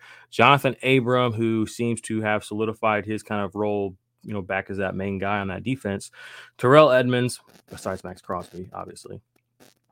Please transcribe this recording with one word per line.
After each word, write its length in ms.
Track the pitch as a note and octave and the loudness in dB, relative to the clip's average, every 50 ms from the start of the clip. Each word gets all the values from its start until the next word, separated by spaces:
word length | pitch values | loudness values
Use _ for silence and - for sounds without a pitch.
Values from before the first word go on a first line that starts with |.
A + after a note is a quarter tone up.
| - - - - - _ | -12 -20 -20 -20 -20 _
Jonathan 440 | - - A2+ B2 C#3 C#3 - C3+ A#2+ - - | 2 6 8 8 8 6 4 0 -2 0 0
Abram, 500 | B2+ C3 C3+ A#2+ A#2+ B2+ B2+ B2 B2 G#2+ | 2 2 4 4 2 2 2 2 2 0
who 340 | A2 A#2 A2+ A2+ A2+ A2 G#2+ | 0 0 0 0 0 -2 -2
seems 340 | - - A#2+ A#2 A#2 A2 | -4 -4 -4 -2 -2 -4
to 180 | - - A2+ G#2+ | -6 -6 -6 -2
have 220 | A2 G#2+ G#2+ G#2+ - | 0 0 0 -2 -2
solidified 640 | - G#2+ G#2 A2 A2 A2 - - A2 G#2+ G#2 F#2+ | -6 -6 -4 -4 -4 -4 -2 0 0 0 0 -2
his 180 | G#2 A2 G#2 - | -4 -6 -8 -6
kind 200 | - G#2+ G#2 G2+ | -6 -4 -4 -4
of 120 | F#2+ - | -4 -4
role, 400 | G#2 G#2 G#2 G#2 G#2 G2 G2 F#2+ - _ _ _ _ _ | -2 -2 -2 0 -2 -2 -4 -6 -10 _ _ _ _ _
you 100 | - G#2+ | -10 -8
know, 80 | G#2 | -8
back 280 | F#2 F#2 G2 F#2+ G2 - | -6 -4 -4 -4 -4 -6
as 80 | G2+ F#2+ | -6 -4
that 160 | G2 F#2 F#2 | -4 -4 -4
main 240 | F#2+ G2 G2+ G2 F#2+ | -4 -4 -4 -4 -4
guy 220 | F#2+ G2 G#2 G#2 | -4 -2 -2 -2
on 80 | G2 G2 | -4 -4
that 160 | F#2 F#2 F#2+ | -6 -6 -6
defense. 480 | C3 C3 C3 - G#2 G2 G2+ - - - - - - - - - - _ - | -6 -6 -4 -4 -4 -6 -6 -6 -12 -18 -20 -20 -20 -20 -20 -20 -20 _ -2
Terrell 340 | - B2 C3+ D3+ D#3 C#3+ | 4 6 8 8 8 8
Edmonds, 480 | B2+ B2+ B2+ B2 B2 B2 B2 B2 - - - _ _ - _ _ | 6 4 4 2 2 2 0 0 -2 -6 -12 _ _ -20 _ _
besides 320 | - G2+ - G2+ F#2+ F#2 - | -18 -10 -8 -8 -8 -8 -10
Max 180 | F#2 F#2 F#2 | -12 -14 -14
Crosby, 480 | - - G2 F2 F2 - - E2+ F#2 F2+ - | -10 -8 -6 -6 -6 -10 -12 -14 -14 -12 -14
obviously. 480 | F#2 F#2 - - - - - - - - _ _ _ _ _ _ _ - - _ _ _ _ | -14 -14 -14 -16 -18 -18 -16 -16 -18 -18 _ _ _ _ _ _ _ -20 -20 _ _ _ _